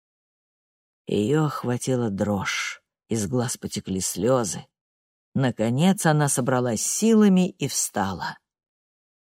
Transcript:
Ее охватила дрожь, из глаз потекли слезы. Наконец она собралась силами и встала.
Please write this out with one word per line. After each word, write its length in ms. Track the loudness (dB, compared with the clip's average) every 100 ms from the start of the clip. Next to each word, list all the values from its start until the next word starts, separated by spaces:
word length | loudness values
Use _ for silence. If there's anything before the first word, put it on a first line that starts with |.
| _ _ _ _ _ _ _ _ _ _ -4
Ее 400 | -2 2 2 0
охватила 640 | -2 -4 -2 0 0 0
дрожь, 720 | -2 -2 -2 -2 -4 -6 -10 _ _ _
из 180 | -4 -2
глаз 300 | -2 -2 -6
потекли 440 | -8 -8 -6 -4
слезы. 680 | -4 -2 2 2 0 -6 -12 _ _ _ _ _ _
Наконец 720 | -2 -2 0 -2 2 2 2 2
она 220 | 2 2
собралась 540 | 0 0 0 0 -2
силами 680 | -4 0 4 6 6 6 2
и 200 | -2 -6
встала. 720 | -4 -4 -4 -4 -4 -8 -12 _ _ _ _ _ _ _ _ _